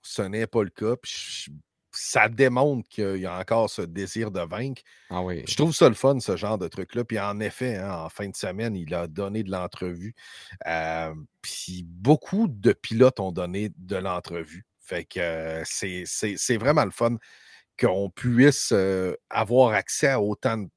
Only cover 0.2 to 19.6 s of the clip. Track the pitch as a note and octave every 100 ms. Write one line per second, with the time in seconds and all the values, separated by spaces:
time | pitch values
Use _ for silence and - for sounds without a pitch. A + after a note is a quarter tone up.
0.2 | G2 G#2+ A2+ A#2 G2 - G#2+ B2 - -
1.2 | - - - D2+ _ _ _ - - B2
2.2 | A2 A#2 C3 B2 D3 C3 - - G2+ G2
3.2 | F#2 F2+ F#2 A2+ G#2+ - F2 E2+ G2 A2
4.2 | A2 F#2+ E2+ G2 C3 B2+ _ _ _ F2+
5.2 | F#2 F2 - - D#3 D3+ D#3 G#2+ C3+ C#3
6.2 | - F2+ G#2 G#2+ E2+ - F#2 A#2 A#2+ A2
7.2 | G2+ G2+ G#2+ - B2+ G2+ G2 F2 D#2+ -
8.2 | G2+ - G2 F#2 A#2 G2 D#2+ E2+ E2+ D#2
9.2 | G2 G#2+ G2 F#2+ F2+ - F#2 F2 G2+ -
10.2 | - - - F#2 - E2 D#2+ D#2+ D#2+ D#2
11.2 | D2 _ - - - F2+ E2+ F2 G#2+ D3+
12.2 | - G3 A3 G#2+ G#2+ G2+ - A2+ B2+ -
13.2 | F#2+ F2 F2 F#2+ G#2 - F2+ F#2+ F#2+ F2+
14.2 | - E2+ D#2+ E2+ - _ - F2 E2 F#2
15.2 | E2+ D#2+ D#2+ D#2+ D#2+ - G2 F2+ F2 -
16.2 | G#2+ F#2 - A#2 A#2+ D#3 G#2+ - A#2 A#2+
17.2 | - - - - _ - A#2 F#2 G2+ -
18.2 | B2 A#2+ C#3 C3+ - G#2+ F#2+ F#2+ F#2 -
19.2 | _ - G#2+ B2